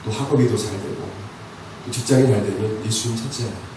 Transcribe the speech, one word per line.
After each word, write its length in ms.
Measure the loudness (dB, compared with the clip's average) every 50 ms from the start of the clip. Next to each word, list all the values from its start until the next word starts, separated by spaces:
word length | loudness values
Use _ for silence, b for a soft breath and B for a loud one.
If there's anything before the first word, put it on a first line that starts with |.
| -4
또 80 | -4
학업이 360 | -2 -2 0 2 4 4 6 6
더 80 | 4 2
잘 140 | 0 -2 -4 -4
되고 280 | -4 -6 -6 -6 -8 -8 -8 -10 -12 -12 -12 -14 -14 -14 -14 -14 -14 -16 -14 -12 -10
또 60 | -6
직장이 320 | -4 -4 2 4 6 6 8 6
잘 160 | 6 4 4
되면 400 | 0 0 0 0 -2 -2 -2 -2
예수님 300 | -2 -2 0 0 -2 -2 -2
찾지 260 | -4 -4 -4 -4 -4
않아요. 240 | -4 -4 -8 -10 -12 -14